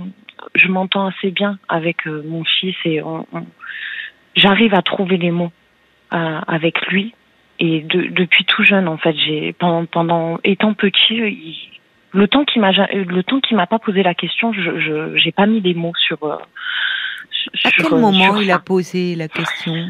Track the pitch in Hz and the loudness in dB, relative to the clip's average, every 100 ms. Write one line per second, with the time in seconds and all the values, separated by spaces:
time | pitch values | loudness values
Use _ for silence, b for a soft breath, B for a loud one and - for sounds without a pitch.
0 | 180 - - - - - 185 185 185 196 | -12 -16 -20 -20 -6 0 2 2 0 -2
1 | 190 - 196 175 202 196 - 170 165 170 | -2 -4 -6 -2 -2 -4 -4 -2 -2 -4
2 | 165 151 151 165 160 - 185 175 170 156 | -6 -8 -6 -6 -2 -2 -2 -4 -2 -2
3 | 156 160 - 170 170 _ B B B B | -4 -10 -8 -10 -12 _ B B B B
4 | B B _ - 185 196 226 196 - - | B B _ 4 4 6 6 4 2 -2
5 | 185 190 175 170 175 - _ _ _ _ | 0 0 0 0 -4 -8 _ _ _ _
6 | _ 170 165 156 - 165 160 - - 185 | _ -4 -2 -4 -4 0 0 -2 -2 -2
7 | 220 - _ _ _ - 165 160 156 180 | -2 -10 _ _ _ -2 0 0 0 -2
8 | - 170 175 - 185 - 208 202 180 160 | 0 -2 2 2 2 2 4 4 2 0
9 | 165 151 156 151 165 170 175 170 170 170 | -2 0 -2 -2 -4 -2 0 0 0 0
10 | 170 170 165 165 - 190 214 208 196 - | 2 0 0 0 0 2 2 2 2 4
11 | - 226 220 175 160 151 - - _ _ | 2 2 -2 -4 -12 -14 -16 -20 _ _
12 | _ 185 202 269 294 233 196 190 196 196 | _ 2 4 4 2 2 4 4 2 0
13 | 180 185 180 269 - 214 175 226 - 190 | 0 -2 0 -2 2 0 2 0 0 2
14 | 180 175 170 - 233 202 170 165 156 151 | 2 0 -4 -2 -2 -2 -4 -2 -2 -4
15 | 160 160 165 - 202 226 185 170 170 170 | -2 0 0 2 2 4 2 0 -4 -2
16 | - 160 151 - - B B B B B | -2 -2 -6 -6 -12 B B B B B
17 | B B B - - - - - 320 262 | B B B -8 -6 -2 0 2 2 4
18 | 220 190 190 208 196 180 - 190 175 180 | 4 6 4 2 2 0 0 -2 0 -2
19 | 180 165 160 - 165 - 170 165 175 | -2 -4 -6 -6 -6 -6 -6 -6 -6